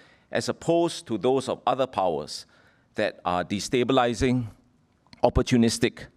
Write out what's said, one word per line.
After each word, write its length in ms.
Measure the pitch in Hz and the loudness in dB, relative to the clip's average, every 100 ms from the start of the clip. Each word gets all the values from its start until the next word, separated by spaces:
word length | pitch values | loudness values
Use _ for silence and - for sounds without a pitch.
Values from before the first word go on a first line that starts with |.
| - _ - | -20 _ -8
as 160 | - 120 | -6 -4
opposed 600 | - - 170 170 - - | -6 0 0 0 -4 -6
to 100 | 110 | -2
those 320 | 123 135 127 | 2 0 0
of 100 | 82 - | -4 -2
other 220 | 131 127 | 0 -2
powers 580 | - 92 76 73 - - _ _ _ _ - | 0 -2 -2 -6 -12 -16 _ _ _ _ -4
that 240 | 104 - 90 | -4 -2 -4
are 180 | 90 | -2
destabilizing, 1040 | 85 101 - 127 120 131 123 107 127 127 110 - _ _ _ _ _ - | -2 -4 -2 -2 2 2 2 0 0 0 -4 -12 _ _ _ _ _ 0
opportunistic, 800 | 123 127 123 123 113 - 117 - - | 2 2 2 4 4 4 -2 -2 -20